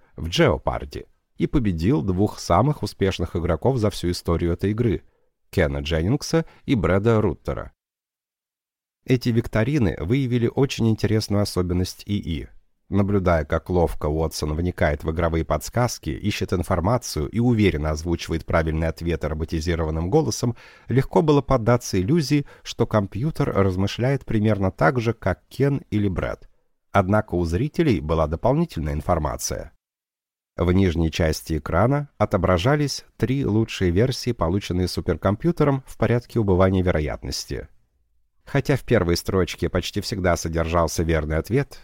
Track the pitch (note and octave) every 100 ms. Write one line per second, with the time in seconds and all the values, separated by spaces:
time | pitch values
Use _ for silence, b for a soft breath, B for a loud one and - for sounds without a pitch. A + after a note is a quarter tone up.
0 | _ - E2 D3+ C#3+ C#2 - A#1 C#2 -
1 | - _ _ - E3 D3+ G#2 E2 F#2 -
2 | G#2 F2+ G#2 - - F2 C#3 - G#2 -
3 | F#2+ - E2+ F2 E2+ D#2+ A#2+ G2+ G#2 -
4 | F2 F2 - E2 E2+ E2+ G2 G#2+ A#2 E2+
5 | - _ _ _ _ G2 D2 C#2+ D2 D#2+
6 | F2 D3 - E3 D#3+ b - A#2+ E2 F#2+
7 | A2+ A2 G2 - - A#1+ - _ _ _
8 | _ _ _ _ _ _ _ _ _ _
9 | - B2+ B2 A2+ - A2 A#2+ D3+ F#2+ -
10 | F#2 C#3 B2+ A#2+ A#2 - C#3 - A2+ G#2+
11 | G#2 G#2+ - G2+ G#2 F2+ F2+ F2+ F2+ -
12 | - G2+ - D2 - - _ _ - G2
13 | G2 G2+ F2+ D#2+ D2+ E2 - F2+ D#2+ -
14 | D2+ D#2 D#2+ - D2+ D2+ F2+ - D#2+ D2
15 | D#2+ D#2+ E2+ E2 D2+ D2+ - A#2+ B2 -
16 | D2+ G#2 G#2 - G2 F2+ - F2 F#2 B2
17 | - - - A2+ B2 A2 G2 D2+ D#2 D#2
18 | F2 E2+ - E2 - E2+ D#2+ D#2+ E2 -
19 | E2+ D#2+ D2+ D#2 D#2+ E2 E2 E2 D#2 D#2+
20 | F2 D#3 C#3+ - A#2+ - B B B A#2+
21 | - F#3+ D#3 C#3+ - C3 A2 A#2+ - F#2+
22 | F#2+ E3+ C3 D3 - B - - A#2 G#2+
23 | G2 G2+ D#3 - C#3+ - G2 F#2 G2 -
24 | B2 C3+ - A2 G#2+ G2 F#2+ - D#3 B2+
25 | A2+ - F#2+ - _ - C#3 C#3 - G#2
26 | G2+ D#2+ A1 - - _ _ _ _ G2+
27 | F#2 G#2+ - F2 E2+ F2+ D3 - D#3 F2+
28 | D2+ D#2+ D2+ D#2+ A#2 D3 E3+ E2 D2 D2
29 | - E2+ D2 A#1 - G#1 - _ _ _
30 | _ _ _ _ _ - F2 F#2 F#2+ E2
31 | D#2+ - D#2+ - - D#2 - E2 A#2+ C#3+
32 | C#3+ - - G2 F2+ F#2 A#2 D3+ C#3+ -
33 | - - A2+ C#3 A2+ G#2+ A2+ - F#2 F2
34 | B2+ - A#2+ - E2+ G2 - F2+ F2+ -
35 | F2+ E2 F#2+ G#2 E3 E3+ C#3+ C3+ - -
36 | A2 A#2+ - A#2+ G2+ F2+ F#2+ F#2+ F2+ D#2+
37 | D2 - D2 - - - - - _ _
38 | _ _ _ _ - C#3 - C3+ - A2
39 | E2+ E2+ - F#2+ F2 - E2+ F#2 - G#2
40 | - G2 F2+ E2+ E2+ D#2+ D#2+ F2 D#2+ -
41 | E2 D#2+ D2+ D#2 F2 C3 C#3 -